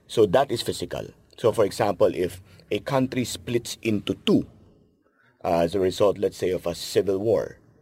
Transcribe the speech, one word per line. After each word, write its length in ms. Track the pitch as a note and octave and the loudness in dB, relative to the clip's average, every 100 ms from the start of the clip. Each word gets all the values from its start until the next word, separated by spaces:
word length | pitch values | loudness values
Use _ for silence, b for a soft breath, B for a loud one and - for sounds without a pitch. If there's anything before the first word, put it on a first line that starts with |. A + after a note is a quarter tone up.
| - | -4
so 180 | - G#2 | 4 4
that 240 | B2+ C#3+ | 4 2
is 120 | A#2 | -2
physical. 420 | - F2 F2 C2 G1+ - _ - | -4 -6 -6 -8 -10 -16 _ -2
So, 160 | A2+ | 0
for 140 | A2+ G2 | 4 2
example, 420 | - G#2+ F#2 G2+ | 2 -2 2 2
if 260 | D#2+ F2 - - b b | 2 -4 -6 -20 b b
a 80 | G#2 | -6
country 460 | - C3+ B2+ A#2+ | -2 -2 0 -2
splits 520 | A2+ - - A#2+ - - | -6 -6 -4 -4 -4 -6
into 320 | A2+ G#2 - F#2 | -2 -2 -2 -4
two, 220 | - C#3+ - - _ _ _ _ _ _ _ _ | 2 2 0 -12 _ _ _ _ _ _ _ _
uh, 160 | - E2+ E2+ | 0 2 2
as 60 | |
a 60 | F#2+ | 2
result, 360 | F#2 - G2+ F#2 | 0 2 0 2
let's 220 | G2 - | -2 -2
say, 120 | F#2 | -2
of 160 | F2 F2 | -2 -4
a 80 | |
civil 440 | E2 - - F#2+ F#2+ | -8 -2 0 0 0
war, 400 | A2+ F2+ - - _ _ | 0 0 -2 -10 _ _